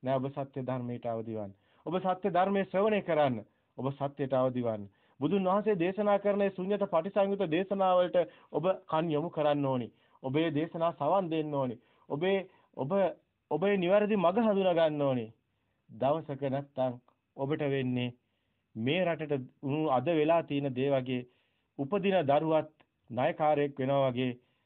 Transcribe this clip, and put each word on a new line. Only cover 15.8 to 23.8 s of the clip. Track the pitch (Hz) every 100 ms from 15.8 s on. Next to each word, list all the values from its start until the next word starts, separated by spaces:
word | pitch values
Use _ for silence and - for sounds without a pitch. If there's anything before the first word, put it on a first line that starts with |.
| _
දවසක | 113 127 160 156 135
නැත්තම් | 139 135 143 - 127 120 - _ _ -
ඔබට | 135 156 147
වෙන්නේ | 139 127 123 123 123 _ _ _ _ _
මේ | 110 120 175
රටට | 175 151 151 143 127 -
වුණු | 139 151 156
අද | 127 139
වෙලා | 160 151 170
තියෙන | - 143 143
දේ | 123 139
වගේ | 135 127 123 123 _ _ _ _ -
උපදින | 143 202 196 185
දරුවත් | 139 147 156 156 151 - _ _ _
ණයකාරයෙක් | 120 147 165 151 147 143
වෙනවා | 143